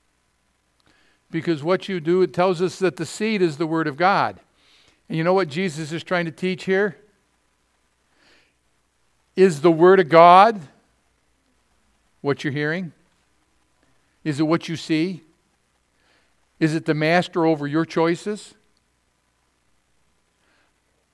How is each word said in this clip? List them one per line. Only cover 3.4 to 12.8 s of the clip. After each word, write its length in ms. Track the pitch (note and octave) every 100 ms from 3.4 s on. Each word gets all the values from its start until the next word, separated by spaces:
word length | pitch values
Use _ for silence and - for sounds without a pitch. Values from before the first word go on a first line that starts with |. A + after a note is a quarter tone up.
is 140 | F3 C#3+
the 100 | D#3+
word 220 | D#3+ D3+
of 80 | C#3
God. 420 | F#3 F3+ A#2 F#2 _ _ _ _ _ _ -
And 100 | D#3+
you 60 |
know 100 | E3+
what 140 | F#3+ E3+
Jesus 420 | D3 F#3+ D3 D3+
is 140 | E3
trying 220 | - F3+ E3+
to 40 |
teach 340 | - F#3 F#3
here? 340 | - F#3+ G#3 - _ _ _ _ _ _ _ _ _ _ _ _ _ _ _ _ _ _ _ _ _ _ _
Is 280 | - F#3+ C#3+
the 100 | E3+
word 260 | D#3 F3+ F#3+
of 100 | D3+
God 520 | E3 F3 F3+ A3 G#3 C#3+ _ _ _ _ _ _ _ _ _ _ _ _ _ _ _
what 240 | C#3+ C3+
you're 80 | D#3
hearing? 400 | C#3+ D3 F3